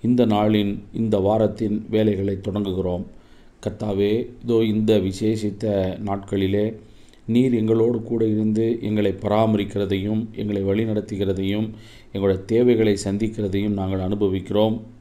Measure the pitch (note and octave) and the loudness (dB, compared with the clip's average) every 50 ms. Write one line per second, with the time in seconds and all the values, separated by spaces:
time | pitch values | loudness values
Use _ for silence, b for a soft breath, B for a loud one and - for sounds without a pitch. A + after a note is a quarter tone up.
0 | - A#2 B2 B2 A#2+ G#2+ G#2+ G#2 G#2+ G#2+ G#2+ G#2 G#2 G2+ G2+ G2 - - - - | 2 2 2 4 4 4 4 4 4 4 4 2 2 0 -2 -6 -10 -10 -4 -4
1 | A2+ A2 G#2+ G2+ F#2+ G2 G#2+ A2 A2 G2+ G#2+ - A#2 G#2 G#2+ G#2+ G#2+ - A2 G#2+ | 0 0 2 2 2 2 4 4 2 0 0 -2 -4 -2 -2 -4 -4 -2 0 2
2 | G#2+ A2 G#2 F#2+ G2 G2+ G2 F#2+ F#2+ G#2+ F#2 G#2 G2+ G2 F#2 F#2 F#2 F2+ F2+ F2 | 2 2 2 0 -2 -2 -4 -4 -6 -6 -4 -2 -2 -2 -2 -2 -2 -2 -2 -4
3 | - - b b b b b b b b b _ - A2 G#2+ - A#2 G#2+ G2 G2 | -6 -10 b b b b b b b b b _ -8 -8 -6 -4 -4 -4 0 0
4 | G2+ G2+ G#2+ A#2 B2 - - - - A#2 A#2 A2 A2+ G#2+ G#2+ A2 G#2+ G#2+ A2 G#2 | 2 2 2 0 -2 -6 -12 -12 -2 0 2 2 4 2 2 2 2 4 4 4
5 | F#2 F#2+ F#2 - A2 G#2+ A2 G#2+ G#2+ G#2 F#2+ G2 A2 G#2+ G2+ G2 F#2 F#2 F#2 - | 2 0 -4 -2 -2 -2 -2 0 -2 -6 -4 -4 -4 -2 0 0 0 -2 -4 -6
6 | G#2+ G2+ G2 G2 G2 - G2+ G2+ F#2+ F#2+ G2 G2+ G#2 - A2+ B B B B B | -4 -4 -6 -6 -4 -4 -2 0 0 0 0 0 0 -2 -4 B B B B B
7 | B B B B B - A2+ A#2+ B2+ C3 A#2+ A2+ A2 A2 A2+ A2+ A2+ A#2+ A#2+ A2+ | B B B B B 0 2 2 2 4 2 2 2 2 2 2 2 2 0 -2
8 | A2 - A#2 A2+ A2+ A2 G#2+ G#2+ A2 A2 G#2+ A2 A2+ A2+ A2+ A2+ - G#2+ G#2+ G#2 | -4 -4 -2 0 0 2 2 2 0 2 2 2 0 0 0 -2 -2 -2 0 0
9 | G#2 G2 F#2 G2 - G2+ G#2 G#2+ A2+ A2 G#2+ G#2 G2+ G#2 - G2+ G2+ F#2 G2 F#2+ | 0 0 -2 -2 -2 0 2 2 4 4 2 2 0 -2 -2 -4 -2 0 0 -2
10 | G2 G#2 G#2+ A2 A#2 A2 A2 A2+ G#2+ G#2+ G2+ G2 G2 G2 G2 G#2+ A2+ A2+ G#2+ G#2+ | -2 -2 -2 -4 -4 -6 -8 -6 -4 -2 -2 0 0 0 0 0 0 0 -2 -4
11 | - - G#2 F#2+ G2+ F#2+ F#2+ F#2 F#2+ F#2+ G2+ G#2 A2+ A2 A2 B B B B B | -4 -6 -4 -4 -2 -2 0 -2 -2 -2 -2 -2 -2 -4 -6 B B B B B
12 | B B - G2 G2 G2 F#2+ F#2 F#2+ - A2 A#2 A#2+ B2 A#2+ A2 A2 G#2+ G2+ G2 | B B -6 0 0 2 0 0 -2 0 2 4 4 4 4 4 4 2 2 0
13 | - G2+ G2 G2+ A2+ G#2+ A2 - G#2 F#2+ F#2 G2 G2+ G#2 G#2 G2 F#2+ F#2+ F#2+ F#2+ | 0 -2 -2 -2 -2 -4 -4 -4 -4 -2 -2 -2 0 0 -2 -2 -2 -2 -2 -2
14 | F#2 F#2 G#2 G2+ G#2 F#2+ F#2 F#2+ F#2+ - G2+ G#2 G#2+ A2+ A2 - - - - - | -2 -2 -2 0 0 0 0 -2 -4 -2 2 2 2 2 0 -4 -8 -14 -20 -20